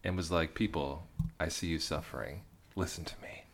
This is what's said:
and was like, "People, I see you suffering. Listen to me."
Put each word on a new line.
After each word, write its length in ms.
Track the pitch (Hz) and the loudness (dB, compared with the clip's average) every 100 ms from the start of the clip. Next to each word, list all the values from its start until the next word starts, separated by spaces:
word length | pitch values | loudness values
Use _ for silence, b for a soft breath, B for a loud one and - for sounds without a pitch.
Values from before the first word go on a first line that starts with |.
and 140 | 95 92 | 2 0
was 140 | 85 | 4
like, 240 | 87 82 - | 4 4 2
"People, 480 | 110 82 69 71 - - - - | 2 2 0 -2 -8 -2 -2 2
I 80 | 80 | 0
see 180 | - 85 | 0 2
you 100 | 80 | 2
suffering. 640 | - 76 78 67 50 80 - - - - | 2 0 -2 -6 -6 -6 -12 -20 -10 -2
Listen 280 | 95 - 80 | -2 -2 -8
to 80 | - | -8
me." 220 | - - - | -12 -14 -16